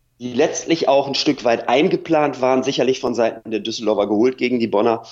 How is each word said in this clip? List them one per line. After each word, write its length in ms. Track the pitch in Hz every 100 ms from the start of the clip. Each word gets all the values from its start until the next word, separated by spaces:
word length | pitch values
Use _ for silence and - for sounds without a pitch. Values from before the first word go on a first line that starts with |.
| _ -
die 140 | 123
letztlich 540 | 123 160 - - 160 -
auch 180 | 139 139
ein 100 | 135
Stück 280 | - -
weit 240 | 120 117 -
eingeplant 720 | 123 180 - - 160 147 127
waren, 240 | 127 131
sicherlich 380 | 127 139 127 131
von 120 | 127
Seiten 380 | 117 113 - -
der 80 | 110
Düsseldorfer 480 | 104 110 107 104 101
geholt 300 | 104 123 127
gegen 200 | 123 123
die 100 | 113
Bonner. 360 | 101 113 113 -